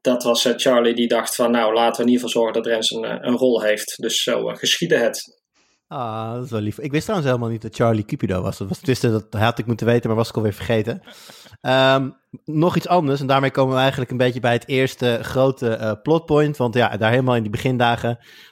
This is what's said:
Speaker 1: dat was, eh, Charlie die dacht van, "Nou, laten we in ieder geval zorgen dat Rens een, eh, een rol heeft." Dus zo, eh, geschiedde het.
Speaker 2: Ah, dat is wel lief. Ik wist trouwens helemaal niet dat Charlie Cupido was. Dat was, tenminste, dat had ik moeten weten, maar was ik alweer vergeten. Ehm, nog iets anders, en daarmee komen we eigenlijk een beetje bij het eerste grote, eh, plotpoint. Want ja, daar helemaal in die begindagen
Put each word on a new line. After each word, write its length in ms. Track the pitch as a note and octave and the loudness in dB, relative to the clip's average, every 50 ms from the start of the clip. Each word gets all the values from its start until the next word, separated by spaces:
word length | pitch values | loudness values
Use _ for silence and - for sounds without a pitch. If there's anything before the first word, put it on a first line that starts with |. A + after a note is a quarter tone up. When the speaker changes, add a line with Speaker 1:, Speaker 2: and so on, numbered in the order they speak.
Speaker 1:
dat 220 | - C3 B2 A#2+ | -2 0 0 0
was, 220 | B2 B2 A#2 - - | 0 0 0 2 2
eh, 80 | B2 A#2 | 0 0
Charlie 380 | - - C3+ B2 A#2+ A#2+ A#2 A#2 | 2 2 2 4 4 4 2 2
die 140 | A#2+ A#2 A#2 | 0 0 0
dacht 260 | A#2+ A2+ A2 - - | 0 0 -2 -2 -2
van, 160 | - A#2+ A#2 | 0 0 2
"Nou, 240 | A#2+ A#2 A2 G#2+ A2 | 2 2 2 2 2
laten 220 | A#2 A#2 A2+ A2+ | 2 2 2 2
we 60 | - A#2 B2 | 0 2 2
in 40 | |
ieder 140 | B2 A#2+ B2 A2+ | 2 2 0 -2
geval 140 | - A#2+ | 0 0
zorgen 200 | A#2 A2+ A2 A2+ | 0 0 0 -2
dat 100 | A2+ A#2 | -2 -2
Rens 180 | A2+ A2 A2 - | -2 0 0 -2
een, 140 | A#2 A2+ A2+ | -4 -4 -6
eh, 120 | A2+ A#2 - | -6 -8 -6
een 160 | C#3 C3 B2 | -4 -2 0
rol 260 | A#2 C3 B2+ A#2 G#2+ | 2 2 2 2 2
heeft." 380 | G#2+ G#2+ G#2+ G#2 - - - - | 2 0 0 -2 -4 -10 -10 -6
Dus 220 | - A2 - - | -6 -4 -4 -2
zo, 260 | - B2 A#2 A2+ A2+ A2 | -2 -2 -2 -2 -2 -4
eh, 80 | G#2+ | -6
geschiedde 400 | - - - - - E3+ E3 D#3 | -4 -2 -2 -2 0 0 2 2
het. 440 | B2 A#2 G#2+ - - - - _ _ _ _ _ _ _ _ _ _ _ - | 2 2 0 -2 -4 -10 -16 _ _ _ _ _ _ _ _ _ _ _ -12
Speaker 2:
Ah, 440 | D#3+ C#3 A#2+ A2+ A2 A2 A2 A2+ A#2 | -10 -8 -6 -6 -6 -6 -6 -6 -6
dat 100 | B2 B2+ | -8 -8
is 60 | - | -6
wel 100 | A#2 G#2+ | -4 -4
lief. 180 | G#2 G#2 - - | -4 -4 -4 -6
Ik 120 | D3 D3 | -6 -4
wist 120 | C#3 D#3 | -2 -2
trouwens 280 | - - A3 F3+ C#3+ C3 | -2 -2 -2 0 0 0
helemaal 200 | B2+ A#2+ A#2 A2+ | 0 0 0 -4
niet 100 | A#2 A2 | -4 -6
dat 120 | - G#2+ - | -8 -8 -2
Charlie 300 | - B2 A#2 A2+ G#2+ G#2 | 0 2 2 2 0 -2
Cupido 380 | - - - A#2 G2 F#2 F2+ | -4 -4 -4 -2 -2 -2 -2
was. 160 | E2+ F#2+ - - | -2 -4 -6 -6
Dat 100 | G2+ F#2+ | -8 -8
was, 80 | - - | -8 -4
tenminste, 320 | - C3+ B2 - - A#2+ | -2 -2 0 2 2 0
dat 300 | A2 A2 - - A2 G2+ | 0 0 -2 -4 -2 0
had 180 | A2 A#2 A2+ - | 0 0 0 -2
ik 80 | G#2 | -4
moeten 200 | A#2 A2+ - A2+ | -4 -4 0 2
weten, 220 | A#2 A#2+ A#2+ - A2+ | 2 2 2 2 0
maar 80 | A2 A2+ | 0 0
was 100 | A2+ - | 0 -2
ik 80 | - | -2
alweer 160 | A#2 G#2+ G#2+ | -2 -2 -2
vergeten. 500 | G2 - F2+ - A#2 A2 G#2 A2+ - F#2 - - - - - - - - - - - - | -2 -4 -4 -2 0 0 0 -2 -6 -8 -12 -18 -20 -20 -20 -20 -20 -20 -20 -20 -20 -8
Ehm, 500 | - B2+ C3 C3 C3+ C3+ C3+ C3+ C3+ C3+ - _ _ _ - - _ | -2 0 2 4 4 4 4 2 2 -2 -6 _ _ _ -20 -16 _
nog 320 | - D3+ D3+ E3 F3 - | -4 0 2 2 4 2
iets 120 | E3 - F3 | 0 0 2
anders, 320 | F3 F3+ D#3 C3+ C#3 C#3 | 2 2 2 2 0 0
en 60 | C#3 | 2
daarmee 240 | C3 C3+ C3+ C3+ C3 | 2 2 2 2 2
komen 240 | - C#3 C3 C3 C3 | 2 2 0 2 2
we 60 | B2+ | 2
eigenlijk 300 | C3 C3+ C3 C3+ B2 - | 2 2 0 -2 -4 -4
een 60 | B2+ | -2
beetje 240 | B2 B2+ B2 A#2 B2+ | 0 0 0 0 0
bij 120 | B2 A#2+ | 0 0
het 160 | A#2+ A#2+ - - | 0 0 -2 -2
eerste 500 | C#3 C3 C3 B2+ - - B2+ A#2+ A#2 A2+ | 0 0 0 0 -2 -2 0 0 0 -2
grote, 480 | - - - C3 C3 C3+ C3+ - B2 A2+ A2+ | -4 -2 0 2 2 2 2 0 -2 -2 -2
eh, 180 | - A2 A2 G#2 - | -2 -2 -4 -4 -2
plotpoint. 540 | - D3 D#3+ E3 E3 - D3+ D3 D3+ D3 D3 | 0 0 0 0 0 2 2 2 2 2 0
Want 180 | - B2 A#2+ G#2+ | -2 -2 0 2
ja, 220 | A#2+ A#2 - A2+ | 2 0 0 0
daar 140 | G2 A2 A2 | 0 0 2
helemaal 260 | A#2+ C3 C3 B2+ B2 | 2 2 2 2 0
in 60 | A#2 | 0
die 80 | G#2+ G#2 | 0 -2
begindagen 680 | G#2 - - C3 B2+ A#2+ A#2+ A#2 A#2+ A#2+ - A#2 A#2 - _ - - - - - | -4 -2 -2 0 0 2 2 2 0 0 -2 -4 -4 -6 _ -18 -20 -20 -20 -20